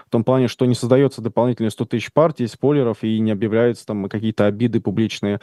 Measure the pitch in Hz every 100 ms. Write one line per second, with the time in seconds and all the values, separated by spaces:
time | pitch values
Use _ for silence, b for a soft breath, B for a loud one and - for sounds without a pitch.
0 | B - - 131 123 - 123 117 120 127
1 | 139 - 110 - 120 113 110 - 113 117
2 | - - 165 143 117 - 135 147 120 107
3 | 110 110 110 101 107 113 120 117 - 104
4 | 98 107 110 - 104 104 120 110 107 95
5 | 110 - 101 101